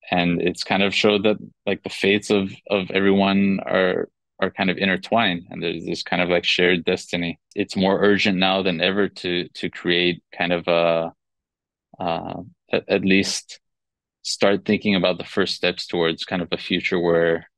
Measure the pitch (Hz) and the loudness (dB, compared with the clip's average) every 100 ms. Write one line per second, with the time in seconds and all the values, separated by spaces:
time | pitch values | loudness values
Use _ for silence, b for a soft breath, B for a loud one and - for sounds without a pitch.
0 | - 92 87 85 85 90 - 95 98 92 | -4 0 0 0 -2 -4 -4 0 0 2
1 | 110 104 104 107 - _ - 98 - - | 2 4 2 0 -6 _ -6 -6 -6 -2
2 | 98 104 - 107 98 98 - 101 92 95 | 2 2 2 0 0 -6 -4 -4 -2 0
3 | 98 98 98 98 98 95 - 92 92 87 | 4 4 4 4 2 0 0 2 2 0
4 | - _ _ _ 95 - 95 90 98 92 | -4 _ _ _ -4 -2 -2 0 0 0
5 | - 113 110 87 92 87 85 85 87 87 | 0 0 2 -2 -6 -8 -6 -6 -6 -8
6 | - 87 87 87 - - 90 90 82 92 | -4 -2 2 0 0 2 2 2 0 -2
7 | - 90 85 85 _ - 101 - 95 95 | -2 -6 -6 -8 _ -6 -4 0 2 4
8 | 101 101 107 90 95 95 95 82 90 98 | 2 2 2 2 2 2 0 0 0 0
9 | 98 - 92 87 87 - 90 - 87 87 | -2 -2 -4 -4 -4 -8 -10 -6 0 2
10 | 87 85 _ - 87 87 82 85 85 82 | 2 0 _ -6 -2 -2 0 2 4 2
11 | 82 - _ _ _ _ _ _ _ - | -2 -8 _ _ _ _ _ _ _ -8
12 | 90 82 90 87 92 _ _ - - 98 | -4 -4 -6 -10 -12 _ _ -4 0 0
13 | 95 95 98 - - - _ _ _ _ | 2 2 2 -4 -10 -20 _ _ _ _
14 | _ _ - - 101 101 - 104 104 95 | _ _ -10 0 2 2 0 0 2 2
15 | 90 90 - - 92 - 90 87 - 87 | 2 0 -6 -2 -2 0 -2 -4 -6 -2
16 | 82 80 - 95 85 87 - 90 - 92 | 0 -2 -6 -6 -4 -6 -4 -4 -2 -2
17 | 85 85 85 82 - | 2 2 2 0 -4